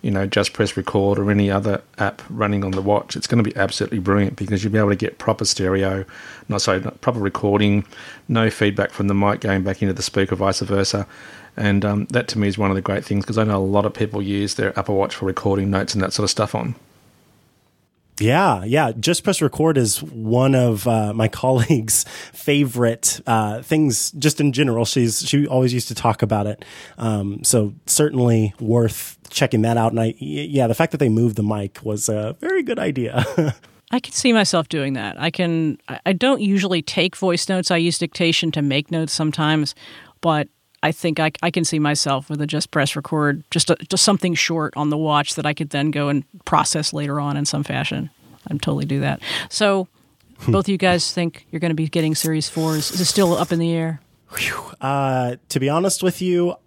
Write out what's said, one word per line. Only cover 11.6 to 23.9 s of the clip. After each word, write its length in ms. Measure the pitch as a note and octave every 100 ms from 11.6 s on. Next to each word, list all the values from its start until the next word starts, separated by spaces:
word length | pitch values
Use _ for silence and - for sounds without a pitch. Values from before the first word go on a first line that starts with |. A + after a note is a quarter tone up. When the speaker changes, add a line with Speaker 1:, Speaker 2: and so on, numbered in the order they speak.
| G#2 G2+ G#2
Speaker 1:
um, 200 | G#2 G2+
that 180 | A#2+ A#2
to 80 | A2
me 100 | G2+
is 80 | G2
one 120 | G2
of 60 | F#2+
the 60 |
great 240 | F#2+ G2 -
things, 180 | G2+
'cause 140 | - A2
I 80 | G#2+
know 100 | G2+
a 60 |
lot 220 | F#2+ G2+ G#2
of 80 |
people 280 | - G#2 G#2
use 340 | G2 G2+ G2+ -
their 220 | G#2 G2
Apple 180 | G2 G2
Watch 200 | G2 -
for 100 | F#2+
recording 440 | F#2 G#2 G2 G2
notes 240 | G2 G2
and 100 | G#2
that 80 | F#2
sort 140 | - G#2
of 40 |
stuff 240 | - G#2
on. 220 | A2 A#2+ B2 _ _ _ _ _ _ _ _ _ _ _ _ _ -
Speaker 2:
Yeah, 460 | G#2+ D3 F#3+ G#2
yeah. 300 | G2 C#3 C3+ A2+
Just 280 | A2 F3 -
Press 160 | F3+
Record 360 | D3+ - D#3+ C#3+
is 240 | A2+ -
one 540 | D3+ A#2+ A2 A#2+ C3+ C3
of, 320 | A#2+ G#2+ A#2+
uh, 260 | A2+ G#2
my 140 | A2 A2
<laughs> 0 |
colleagues' 800 | - C3 C3 A2+ C#3+ A2 - - - -
favorite, 880 | - - C#3+ C#3 B2 A#2 A#2 - - -
uh, 340 | A2+ G#2+ A2
things 500 | C3 D#3 D3+